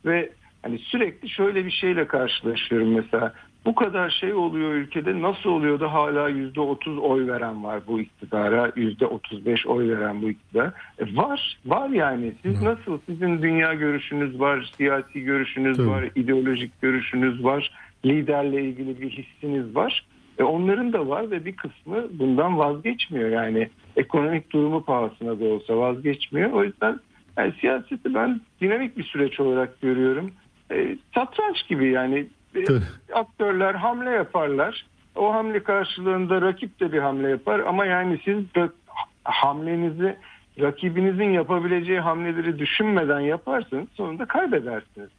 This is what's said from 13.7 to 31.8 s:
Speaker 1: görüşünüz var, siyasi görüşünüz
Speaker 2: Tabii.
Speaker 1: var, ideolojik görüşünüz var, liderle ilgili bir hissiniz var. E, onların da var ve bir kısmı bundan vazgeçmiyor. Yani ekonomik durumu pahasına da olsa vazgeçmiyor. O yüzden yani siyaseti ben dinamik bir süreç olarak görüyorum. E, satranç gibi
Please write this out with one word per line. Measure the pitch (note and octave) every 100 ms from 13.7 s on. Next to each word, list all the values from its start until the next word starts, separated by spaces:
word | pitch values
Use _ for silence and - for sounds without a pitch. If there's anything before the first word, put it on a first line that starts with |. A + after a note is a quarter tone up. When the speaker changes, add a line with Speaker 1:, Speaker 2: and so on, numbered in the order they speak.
Speaker 1:
görüşünüz | D#3 D3+ C#3+ - D3 C#3+ B2+
var, | C#3 C#3 A#2+ -
siyasi | C#3 C#3 C3 C#3+
görüşünüz | C3 C#3 B2+ C3 C3+ B2+
Speaker 2:
Tabii. | A#2+
Speaker 1:
var, | G2 G#2
ideolojik | C3 B2 C3 C3 B2 A#2+ _
görüşünüz | C3 C3 A#2+ B2+ B2+ A#2+
var, | B2+ C#3+ - - - _ C3
liderle | D3 C#3 C#3+ C#3+ C#3
ilgili | C3+ B2+ C3+ B2+
bir | C3+
hissiniz | C3+ C3 _ D3 C#3 A#2 A#2
var. | A3+ - _ - _ -
E, |
onların | C3+ D#3+ F#3 G3+ B3
da | A3+ C#3
var | D3 A3+
ve | F3+
bir | E3 F#3+
kısmı | D#3 - D#3 G#3 A#3+ E3+
bundan | C3 C3 E3+ E3+
vazgeçmiyor. | D3 D3 A3+ A#3+ - C#3+ A2
Yani | A2+ A2 A2 A2+ _ - -
ekonomik | C3+ D#3 D3 E3 D#3
durumu | D3+ D3 D#3+
pahasına | D#3 B2+ A2 - A#2 G#2+
da |
olsa | A2 G#2+ - A2+
vazgeçmiyor. | B2 B2+ D3 C#3 - C#3+ G#3
O | A#3
yüzden | G3+ - A3 C4 _ _ _ -
yani | A2+ -
siyaseti | B3 B3+ - C4 -
ben | C4 B3 A#3 - _
dinamik | F#3 A3+ C4 B3
bir |
süreç | D3 C#3+ C#3 -
olarak | C3+ B2+ B2+ -
görüyorum. | C3 B2+ C3 C3+ F#3+ - _ _ _
E, | - - - _
satranç | - B3+ - G#4+ F4 -
gibi | D#3